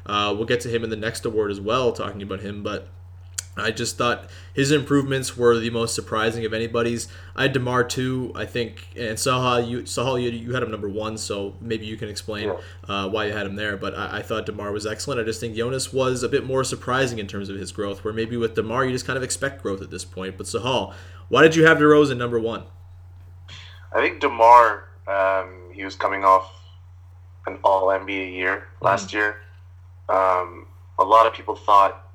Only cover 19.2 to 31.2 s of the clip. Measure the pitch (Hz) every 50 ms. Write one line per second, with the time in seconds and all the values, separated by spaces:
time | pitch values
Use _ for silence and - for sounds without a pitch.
19.2 | 127 117 - - 139 135 - - - 101 98 95 92 87 87 90 - - - 92
20.2 | 92 95 92 92 104 - - 107 107 127 131 113 95 - - - - - - -
21.2 | - - 156 165 156 160 160 165 156 160 160 147 147 151 151 151 151 139 131 120
22.2 | 123 120 120 113 110 113 113 95 87 - - - - - - - - - - -
23.2 | - - - - - - - - - - - - - - - 107 135 170 - -
24.2 | 143 143 117 113 113 117 120 120 117 110 104 98 - - - - - 98 98 98
25.2 | 95 95 95 95 92 92 92 92 90 90 92 98 95 95 95 - - 98 98 98
26.2 | 98 95 95 95 - - - - - - - - - - - - - - - -
27.2 | - - - - - 101 95 - - 101 98 95 95 95 98 95 95 98 98 95
28.2 | 95 92 90 92 92 92 98 101 - - - - - 95 98 101 98 - 104 107
29.2 | 107 107 104 - - - - - - - - - - - - - - - 95 95
30.2 | 95 92 92 90 90 87 90 92 92 - - - - - - - 98 95 107 113